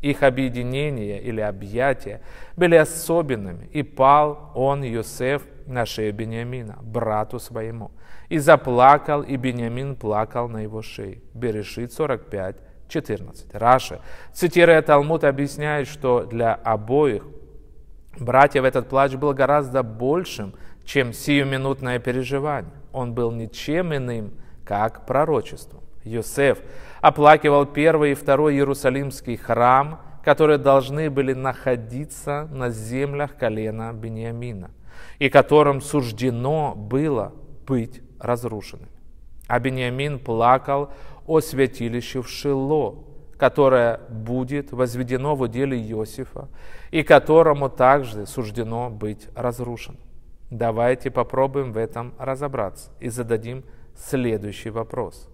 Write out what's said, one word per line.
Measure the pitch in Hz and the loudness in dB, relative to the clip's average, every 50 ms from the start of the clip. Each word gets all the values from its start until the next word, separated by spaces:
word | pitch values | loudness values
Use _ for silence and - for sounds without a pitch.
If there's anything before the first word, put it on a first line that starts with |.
Их | - 143 143 - - | 0 0 0 4 4
объединение | 139 127 127 135 131 117 123 123 123 127 139 147 151 143 120 107 101 101 101 | 2 4 2 -2 -2 -4 -4 -6 -4 -4 -2 -4 -4 -4 -6 -6 -8 -8 -8
или | 98 123 113 110 | -8 -6 -4 -4
объятия | 107 104 98 95 98 98 104 117 127 139 135 - - 104 104 - - - - - - - - | -4 -4 -4 -6 -10 -8 -4 0 0 0 0 -2 -4 -12 -12 -14 -14 -16 -16 -16 -16 -14 -2
были | - 175 175 170 | 0 4 6 8
особенными, | 165 156 151 - - - - 165 170 165 143 131 110 101 95 87 - - - | 8 6 6 0 -10 -4 0 0 0 2 0 -2 -4 -4 -8 -10 -10 -12 -8
и | - 151 135 | -6 -6 -6
пал | - - - 131 135 143 147 151 151 147 147 - - - | -6 0 4 6 8 8 8 6 4 0 -6 -12 -12 -4
он, | 117 127 135 139 143 139 | 0 0 0 0 0 -2
Иосиф, | 123 113 117 110 - - - 123 127 139 139 - - - - - - | -4 -4 -4 -4 -6 -6 -4 -2 -2 -2 -2 -4 -8 -18 -18 -14 -8
на | 127 123 117 | -4 -4 -4
шею | 107 - - 110 107 104 | -4 -2 -4 -4 -4 -4
Беньямина, | 107 110 110 113 113 117 120 123 131 120 107 101 - | -4 -6 -8 -6 -8 -8 -8 -8 -10 -10 -12 -14 -14
брату | 120 113 107 117 113 110 107 107 110 - - 120 | -14 -6 -4 -4 -2 0 0 -2 -2 -4 -6 -10
своему, | - - 117 117 110 113 113 117 107 - - - - - - - - - | -10 -10 -10 -8 -8 -8 -8 -10 -12 -14 -14 -18 -16 -14 -14 -14 -10 -2
и | - 156 | -2 2
заплакал, | 139 143 160 147 - 139 123 120 127 135 143 147 - - 151 147 | 8 8 8 8 8 2 4 8 10 10 10 8 6 0 -2 -2
и | 139 120 139 | -2 -4 -6
Беньямин | 131 120 131 120 120 117 117 117 123 135 139 135 - | -4 -2 -4 -4 -2 -4 -4 -4 -6 -6 -8 -8 -6
плакал | - 107 107 104 113 110 - 123 120 120 | -4 -2 0 0 -2 -2 -2 -4 -4 -4
на | 117 110 107 | -6 -8 -8
его | 107 107 110 | -8 -8 -10
шее. | 107 - - - 107 98 95 107 - - - | -12 -12 -12 -12 -12 -12 -12 -14 -18 -18 -14
Берешит | 117 117 120 107 107 104 - - - 117 123 - | -6 -4 -4 -4 -4 -6 -8 -8 -10 -10 -10 -6
сорок | - 160 143 131 110 - - | -6 -2 -2 -2 -4 -6 -10
пять | - 101 95 95 - - - - - - - - | -8 -8 -8 -8 -10 -12 -18 -20 -20 -20 -20 -6
четырнадцать. | - 160 - - 110 95 92 92 - - - - - | -6 -6 -4 -4 -6 -6 -6 -12 -16 -16 -18 -14 -8
Раши, | 104 110 117 127 131 - - - - - - - - - - | 0 6 6 6 6 6 -2 -12 -12 -12 -12 -12 -12 -12 -14
цитируя | - - - 175 - 180 170 170 165 156 | -6 0 0 2 6 8 8 10 8 8
Талмуд, | 151 156 151 143 143 151 165 160 - | 8 6 6 6 6 4 0 2 2
объясняет, | 147 135 135 143 139 143 - 147 151 151 147 139 120 | 2 2 2 -2 -4 -4 -6 -4 -2 -2 -2 -4 -6
что | - - - 127 123 117 104 | -8 -4 0 2 2 2 0
для | 107 113 113 117 113 107 | -2 -4 0 0 0 0
обоих | - - 117 113 107 104 107 123 143 151 143 110 98 - - - - - - - - - - - - - - - - - - - - | 0 0 -2 -2 -2 0 0 2 2 4 2 2 -2 -6 -10 -18 -18 -18 -18 -20 -20 -20 -20 -20 -20 -20 -20 -20 -20 -20 -18 -14 -10
братьев | 131 117 120 131 139 147 - 139 131 | -6 2 6 6 6 6 6 4 2
этот | 131 127 131 117 - | 4 2 2 -2 0
плач | 131 135 139 139 131 | 2 2 2 2 2
был | 131 139 147 143 | 0 -2 -2 2
гораздо | 135 135 127 143 147 147 131 123 135 127 | 2 2 2 4 2 0 0 -2 -2 -2
большим, | 113 110 107 120 131 147 175 185 - - - 107 95 - - - - - - - | -2 -6 -4 -2 0 0 0 -2 -6 -10 -10 -10 -10 -10 -14 -16 -16 -16 -14 -14
чем | - - 139 131 120 113 | -4 0 0 0 0 -2
сиюминутное | - - - 147 143 139 135 135 131 135 135 135 135 131 123 123 123 | -8 -2 2 2 2 2 0 -2 -2 -2 -2 -4 -4 -4 -4 -4 -2
переживание. | 120 131 120 131 131 120 135 139 139 151 147 131 101 156 - - - - | -2 -2 -2 -2 -2 -2 -4 -4 -2 -2 -4 -6 -8 -10 -14 -16 -18 -10
Он | - 131 127 120 117 | -8 -6 -6 -4 -4
был | 117 120 117 | -2 -2 -2
ничем | 117 117 113 107 - - - - 147 170 185 175 151 | -2 -4 -8 -10 -10 -12 -6 -4 -2 -2 -2 -2 -2
иным, | 139 127 123 120 113 107 98 - - - - - - - | -4 -4 -4 -6 -6 -8 -8 -10 -12 -14 -16 -16 -16 -8
как | - 101 101 107 113 - - - - | -6 -2 0 0 0 -2 -6 -8 -2
пророчеством. | 127 131 151 165 156 123 104 - - - - - - - - - - - - | 0 0 2 2 2 0 -2 -4 -12 -14 -16 -16 -18 -18 -16 -14 -14 -14 -12
Йосеф | 107 110 117 107 - - - 139 139 110 - - - - - - - - - | -8 -6 -6 -6 -6 -2 2 2 2 2 2 -2 -14 -14 -14 -14 -14 -12 4
оплакивал | - 156 147 - 147 147 156 156 - 151 143 143 143 | 4 4 6 8 8 8 8 8 6 4 4 4 4
первый | 139 143 143 147 165 160 156 151 147 | 2 0 2 4 4 6 6 4 2
и | 139 | 2
второй | 139 - - 139 135 151 156 143 | 0 2 2 2 4 4 2 4
Иерусалимский | 139 143 135 139 139 - 135 127 139 143 139 131 - - - 117 | 2 2 2 0 0 0 0 0 0 -4 -6 -8 -10 -8 -8 -8
храм, | 113 - - 120 113 120 123 127 131 143 151 160 - - - - - - | -8 -2 -2 2 4 6 6 6 6 4 2 -4 -12 -14 -16 -16 -4 4
которые | - 147 - 160 151 151 143 | 4 6 6 8 6 6 6
должны | 131 139 135 135 127 120 139 147 160 156 | 6 6 6 6 4 2 -4 -2 -2 -2
были | 139 135 139 131 131 | 0 0 0 0 0
находиться | 127 131 135 123 - - 135 127 120 110 110 117 127 147 147 - - - - 143 147 151 156 | -2 -2 -4 -4 -2 -2 -2 -2 -2 -2 -8 -8 -10 -10 -10 -12 -12 -8 -6 -6 -6 -6 -8
на | 147 135 127 120 | -8 -6 -4 -4
землях | 113 110 107 110 117 131 139 143 143 143 147 143 143 | -4 -6 -8 -6 -4 -4 -2 -2 -2 -4 -4 -6 -4
колена | - - 113 110 107 107 110 107 110 113 113 120 | -4 -4 -2 -2 -2 -4 -4 -6 -6 -8 -10 -10
Беньямина, | 113 110 117 113 110 113 117 117 117 120 120 110 98 92 - - - - - - - - - - - | -10 -10 -10 -8 -8 -8 -8 -8 -8 -8 -10 -10 -10 -12 -14 -16 -18 -20 -18 -16 -16 -16 -16 -6 0
и | 147 131 | 0 6
которым | - 143 135 - 151 151 151 143 139 135 | 6 6 6 8 6 6 6 6 4 0
суждено | 127 - - 147 127 120 110 104 120 131 120 117 123 131 151 160 151 135 95 | -2 -2 0 0 0 0 -4 -2 -2 -2 -2 -2 -2 -2 -2 -2 -2 -4 -6
было | 104 104 104 120 135 151 160 143 117 101 95 - - - - - - - | -8 -8 -4 -2 0 0 0 0 -2 -2 -4 -8 -14 -18 -16 -16 -16 -6
быть | - 135 123 113 113 - - - - - - | -2 -2 -2 -2 -4 -8 -16 -18 -20 -20 -10
разрушенными. | - 110 120 117 117 117 110 107 95 - - - - - - - - - - - - - - - - - | -4 -2 -2 -2 -2 -6 -6 -8 -10 -12 -16 -16 -18 -18 -20 -20 -20 -20 -20 -20 -20 -18 -18 -18 -6 -2
А | 117 123 | -2 0
Беньямин | 117 135 131 131 127 123 123 131 139 147 147 131 | 0 -2 -4 -2 -4 -4 -2 -4 -4 -4 -4 -6
плакал | 127 - 113 113 113 120 127 131 - - 139 139 143 - - - - - - - - | -6 -4 -2 2 4 6 4 4 4 0 -2 -2 -2 -4 -8 -12 -12 -14 -14 -14 -8
о | - 160 160 | 2 2 2
святилище | 156 - - 127 131 131 127 - 120 117 113 123 117 - - 135 | 2 2 0 0 0 0 0 -4 -6 -4 -4 -6 -8 -6 -8 -8
в | 120 - | -8 -8
Шило, | - - - 147 139 135 135 139 156 156 135 101 92 - - - - - - - - - | -10 -8 -4 -2 -2 -2 0 0 0 0 0 -2 -6 -10 -18 -18 -18 -18 -18 -18 -6 2
которое | 143 127 - - 143 135 131 127 120 117 113 - - 123 | 2 2 4 6 6 6 6 6 4 4 2 -2 -6 -12
будет | 117 110 110 113 120 127 127 123 143 143 139 - | -12 -10 -6 -4 -2 -4 -2 -2 -4 -6 -6 -6
возведено | - 120 127 123 117 123 127 120 127 127 131 147 151 | -2 -2 -2 -2 0 -6 -4 -2 -2 -2 0 -2 -2
в | 135 | 0
уделе | 131 117 110 120 135 139 135 123 | -2 -2 -2 -2 -2 -2 -2 -4
Иосифа, | 110 107 110 107 110 110 - - 131 - - - 139 139 - - - - - - - - | -6 -6 -6 -6 -6 -6 -8 -12 -12 -12 -12 -14 -14 -14 -16 -16 -14 -14 -14 -12 -14 -4
и | - 165 | -2 -2
которому | 147 - 160 143 - - 151 160 165 160 147 143 139 135 | 6 8 8 8 8 8 6 6 8 6 4 2 0 -4
также | 123 - 131 127 135 143 135 120 107 107 101 - | 0 4 6 6 6 4 2 -4 -8 -10 -10 -10
суждено | - - 120 107 101 117 117 110 113 117 123 123 | -8 -8 -8 -8 -6 -6 -6 -6 -4 -6 -6 -8
быть | 113 107 107 107 107 107 - - - | -8 -8 -8 -8 -8 -10 -14 -16 -12
разрушенным. | - 120 123 117 120 123 120 120 113 - - - - - - - - - - - - - - | -6 -6 -6 -4 -4 -8 -8 -8 -10 -12 -14 -16 -16 -18 -18 -20 -20 -20 -20 -20 -18 -16 -14
Давайте | 120 113 120 117 113 110 117 123 131 131 - 135 | -6 -2 -2 0 0 2 2 2 2 0 -2 -6
попробуем | 120 127 120 - - 131 131 135 135 139 139 127 110 | -2 -2 -4 -2 0 0 0 0 0 -4 -4 -4 -4
в | 110 | -4
этом | 113 110 - 120 117 123 - - | -4 -4 -4 -8 -10 -10 -12 -10
разобраться | 131 131 135 135 147 143 135 127 107 95 - - - - - - | -6 -6 -6 -6 -6 -6 -4 -4 -4 -4 -6 -12 -18 -20 -18 -12
и | - 127 | -10 -10
зададим | 110 120 123 113 117 107 107 117 123 131 135 - - - - - - | -6 -6 -4 -2 -2 -2 -2 -6 -12 -12 -14 -16 -20 -20 -20 -20 -20
следующий | - - - - 135 127 120 110 107 101 104 98 - - 110 | -18 -12 -6 -4 -2 0 0 -2 -2 -4 -8 -10 -10 -12 -10
вопрос. | 104 113 113 - - 123 113 90 - - - - | -8 -8 -8 -8 -8 -8 -8 -8 -10 -16 -20 -20